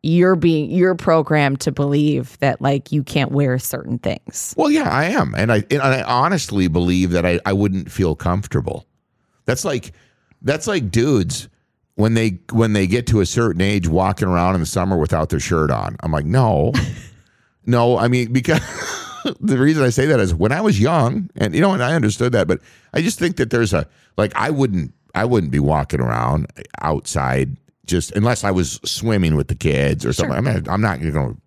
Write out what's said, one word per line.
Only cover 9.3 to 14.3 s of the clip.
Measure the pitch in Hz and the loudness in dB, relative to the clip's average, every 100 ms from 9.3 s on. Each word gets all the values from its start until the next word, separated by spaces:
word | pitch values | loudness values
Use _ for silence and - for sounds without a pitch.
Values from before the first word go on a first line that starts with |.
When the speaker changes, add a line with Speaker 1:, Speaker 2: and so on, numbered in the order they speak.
| _ - | _ -4
Speaker 2:
That's | 131 | -4
like, | - 131 - - _ _ _ _ | -2 -6 -8 -20 _ _ _ _
that's | - 156 220 | -4 -2 -2
like | 196 104 | -2 0
dudes | 113 135 123 87 - - _ _ _ _ - | 0 2 2 0 -6 -10 _ _ _ _ 0
when | 107 113 | 2 2
they, | 113 90 - | 0 -2 -2
when | 113 113 | 0 2
they | 104 95 | 2 2
get | 117 117 | 0 2
to | 113 | 2
a | 90 | 2
certain | - 117 85 | 2 0 2
age | 98 104 85 | 0 2 2
walking | 85 95 98 | 2 2 0
around | 95 | 0